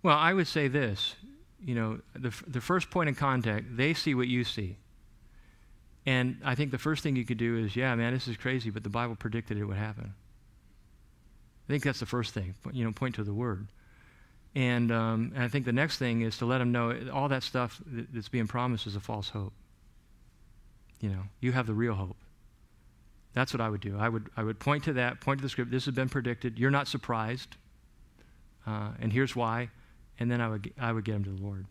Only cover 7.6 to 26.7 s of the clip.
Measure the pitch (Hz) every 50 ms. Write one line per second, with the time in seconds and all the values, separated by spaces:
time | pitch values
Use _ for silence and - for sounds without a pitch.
7.6 | 110 101 95 117 127 131 123 117 117 120 127 131 - 123 113 - - 127 131 127
8.6 | 113 113 101 107 104 127 104 117 120 120 113 - - 113 107 117 113 - 113 104
9.6 | 104 104 98 98 107 110 107 107 - 101 101 - - - - - - - - -
10.6 | - - - - - - - - - - - - - - - - - - _ -
11.6 | - - 139 147 - 143 127 - 117 - - 123 113 - - 107 92 92 92 -
12.6 | - - - 127 117 113 107 - 135 127 113 - 107 104 101 107 123 120 101 92
13.6 | 101 104 - - - - - - - - - - - - - - - - - 139
14.6 | 127 123 123 120 120 117 117 113 113 113 113 110 117 117 - 135 123 117 120 143
15.6 | 123 127 117 127 151 156 - - 135 120 117 117 113 113 104 - 120 117 127 131
16.6 | 123 120 120 120 117 117 120 120 117 131 131 139 139 143 135 131 - - - 131
17.6 | 123 117 - - - 160 131 117 117 - 135 113 104 - - 123 113 107 - 123
18.6 | 123 127 120 107 - 104 98 101 - - 107 104 98 - - 107 98 95 - -
19.6 | - _ - _ - - - - - _ - - - - - - - - - -
20.6 | - - - - - - - - - 104 95 95 95 98 - - 123 127 123 131
21.6 | 120 110 107 107 120 120 107 95 95 90 - - - - - - - - - _
22.6 | - - - - - - - - - - - - - - - 123 131 - - 117
23.6 | 113 110 104 98 98 101 98 104 107 117 113 113 107 - - - 107 110 110 -
24.6 | - 139 147 147 139 165 143 127 123 120 - - - - 139 139 135 131 - -
25.6 | 123 120 123 127 - 147 131 131 131 127 - 139 120 123 120 - - 123 110 110
26.6 | 123 135